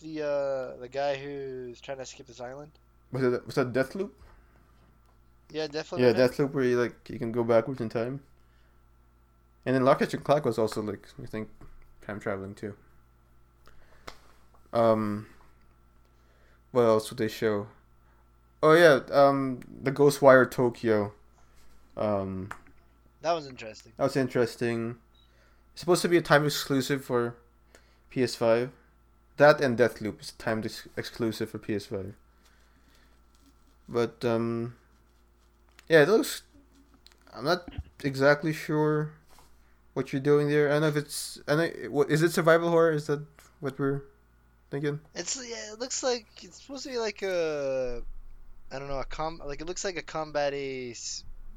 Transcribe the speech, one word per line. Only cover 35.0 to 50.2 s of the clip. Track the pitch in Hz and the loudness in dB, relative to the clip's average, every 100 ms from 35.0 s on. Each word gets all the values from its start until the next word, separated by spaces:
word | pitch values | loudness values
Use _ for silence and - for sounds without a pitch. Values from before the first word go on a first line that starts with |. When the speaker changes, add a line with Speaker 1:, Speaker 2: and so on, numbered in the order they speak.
| _ _ _ _ _ _ _ _ - | _ _ _ _ _ _ _ _ 4
Speaker 2:
yeah, | 160 | 6
it | 147 | 8
looks, | 226 285 - - - _ _ _ _ - _ - | 4 2 -6 -14 -20 _ _ _ _ -20 _ -20
I'm | - 135 | -6 -2
not | 180 - - - - | -2 -4 -14 -14 -6
exactly | 143 135 139 147 160 | -4 2 4 4 0
sure | 156 - 151 151 151 151 - _ - - - _ _ _ | -4 -2 0 2 0 -2 -8 _ -20 -20 -20 _ _ _
what | - 131 | -6 -4
you're | 139 | -2
doing | 139 147 147 | 4 4 4
there. | 147 147 | 2 2
I | |
don't | 147 | 2
know | 156 | 2
if | 151 | 0
it's, | 147 - - - - | -4 -8 -10 -10 -2
I | 151 | 0
don't, | 165 - - | 0 -4 -4
what, | 131 139 | 0 2
is | 151 | 4
it | 170 | 2
survival | 160 165 165 170 | 2 6 6 6
horror? | 165 165 | 4 4
Is | 151 151 | 2 -2
that | 147 151 _ - - | -4 -6 _ -20 -10
what | 139 131 | -8 -2
we're | 139 139 - _ _ _ _ _ _ | -2 -2 -6 _ _ _ _ _ _
thinking? | 143 147 147 - 185 | -6 -6 -6 -10 -12
Speaker 1:
It's, | 175 269 240 | -8 -8 -10
yeah, | 226 214 | -12 -12
it | 214 | -10
looks | 254 - | -8 -6
like | 262 247 220 - | -4 -4 -6 -20
it's | 180 - | -20 -20
supposed | - 269 | -16 -14
to | 277 | -8
be | 247 | -6
like | 220 - | -6 -4
a, | 196 180 160 147 139 131 123 120 120 - - - - - - | -4 -2 -2 -2 -2 -2 -2 -4 -8 -10 -14 -16 -18 -18 -14
I | 131 | -12
don't | 139 | -8
know, | 139 | -6
a | 120 | -6
com-, | - 160 165 143 | -6 -8 -8 -10
like, | 139 | -10
it | 160 | -10
looks | 180 202 | -8 -6
like | 170 | -8
a | |
combat-y | - 160 | -8 -8